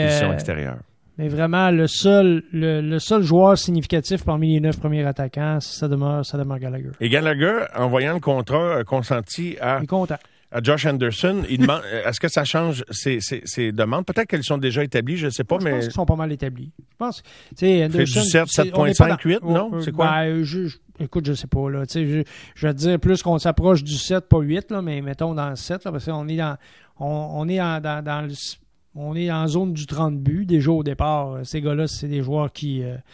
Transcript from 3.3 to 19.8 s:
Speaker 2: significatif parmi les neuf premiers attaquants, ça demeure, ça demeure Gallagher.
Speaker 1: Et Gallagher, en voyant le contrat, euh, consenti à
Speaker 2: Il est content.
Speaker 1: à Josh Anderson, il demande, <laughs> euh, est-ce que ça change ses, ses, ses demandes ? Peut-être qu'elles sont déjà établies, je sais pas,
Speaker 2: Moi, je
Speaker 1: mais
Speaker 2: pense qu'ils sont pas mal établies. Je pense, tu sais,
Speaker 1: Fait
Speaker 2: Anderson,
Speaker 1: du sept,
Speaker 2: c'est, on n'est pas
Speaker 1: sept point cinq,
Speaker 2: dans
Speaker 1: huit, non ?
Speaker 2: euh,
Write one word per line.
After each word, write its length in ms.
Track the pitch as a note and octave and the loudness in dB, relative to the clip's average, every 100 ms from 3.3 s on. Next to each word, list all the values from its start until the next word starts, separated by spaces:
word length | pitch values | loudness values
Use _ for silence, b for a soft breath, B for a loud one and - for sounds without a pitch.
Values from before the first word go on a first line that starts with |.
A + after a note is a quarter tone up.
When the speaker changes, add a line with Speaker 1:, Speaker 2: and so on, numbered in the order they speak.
| E3+ F#3+ G3 | 8 8 6
Speaker 2:
significatif 640 | - E3+ D3 E3 - F#3+ | 4 0 0 -2 0 -2
parmi 300 | - D3+ D#3+ | -2 0 2
les 60 | D#3 | 2
neuf 180 | D#3 D3+ | 2 0
premiers 240 | D3+ D3+ C#3+ | -2 0 -2
attaquants, 540 | C#3 C3+ D3 D3+ D#3 | -2 -6 -4 -2 -2
ça 300 | - - D3+ | -4 -6 -2
demeure, 360 | C#3+ C#3+ D3 C#3 | 0 0 -2 -4
ça 120 | D3 | -4
demeure 200 | C#3 C3+ | -4 -6
Gallagher. 340 | C3 C3 C3 C3+ | -8 -8 -10 -6
Speaker 1:
Et 80 | A#2 | 0
Gallagher, 560 | C3+ D#3 C#3+ D#3+ A3+ A3 - | 2 2 2 2 0 -2 -2
en 140 | B2+ | 0
voyant 240 | B2+ C#3 | 2 0
le 80 | F3 | 0
contrat, 560 | D3 C3 A#2+ C#3+ F3 D#3 | 0 0 0 0 0 -2
euh, 60 | A2 | -2
consenti 720 | C3+ A#2 B2 G#2 - F3 - | -2 0 -2 -4 -8 -8 -4
à 200 | B2 C3+ | -2 -2
Speaker 2:
Il 40 | |
est 40 | D3 | -2
content. 280 | F#3+ F3+ D3 b b b | -2 -2 -6 b b b
Speaker 1:
à 100 | A#2 | -2
Josh 220 | A#2 D3 D3 | 0 2 2
Anderson, 580 | C#3 B2 G#2+ F3+ G3 C3 | 0 0 0 0 0 -2
il 80 | B2+ | 2
demande, 220 | C3 D3+ G2 | 2 2 -4
<laughs> 60 | |
euh, 140 | A2 G#2 | -6 -4
est-ce 140 | A2+ | -2
que 80 | E3+ | -2
ça 160 | - C#3+ | 0 0
change 400 | D#3+ E3 C3+ - | 0 -2 -4 -8
ses, 280 | A2 C#3 B2 | -6 -2 -2
ses, 220 | G#2 B2+ | -4 -8
ses 300 | - - A#2 | -8 -4 -2
demandes ? 320 | G#2+ G#2+ C3+ F#3 | 0 0 0 -2
Peut-être 240 | F#3 A3+ | -4 -2
qu'elles 160 | D#3+ B2+ | -2 -2
sont 120 | C#3+ | -2
déjà 280 | C3+ A#2+ C#3+ | 0 -2 -2
établies, 320 | B2 A#2+ F3 | -2 -2 -2
je 120 | D3+ | -4
sais 140 | A#2+ | -4
pas, 120 | B2+ F3+ | -2 0
Speaker 2:
Moi, 40 | |
je 60 | F3+ | 0
Speaker 1:
mais 60 | C3 | 0
Speaker 2:
pense 80 | |
qu'ils 100 | A#2 | -2
sont 120 | F#3+ D#3+ | 0 0
pas 100 | D#3 | 2
mal 160 | D#3+ | -2
établies. 400 | C#3+ C#3 B2 C3+ - | -4 -6 -8 -14 -18
Je 160 | - - | -20 -8
pense, 240 | A#3+ A3 | -8 -8
tu 340 | - - - - | -16 -20 -20 0
sais, 200 | F#3 F#3 | 4 4
Speaker 1:
Fait 40 | |
Speaker 2:
Anderson, 380 | D#3 D#3 C3+ B2 | 4 2 2 2
Speaker 1:
du 40 | G3+ | 4
sept, 160 | E3 D#3+ | 4 4
Speaker 2:
c'est, 140 | - D#3 F3+ | 2 2 2
on 80 | D3 | 4
n'est 80 | |
pas 0 | |
Speaker 1:
sept 0 | |
point 0 | |
cinq, 160 | - E3 | 6 4
Speaker 2:
dans 200 | E3+ D#3+ | 4 2
Speaker 1:
huit, 140 | G3 | 0
non ? 280 | E3+ E3+ G#3+ | 2 0 0
Speaker 2:
euh, 80 | E3+ | -4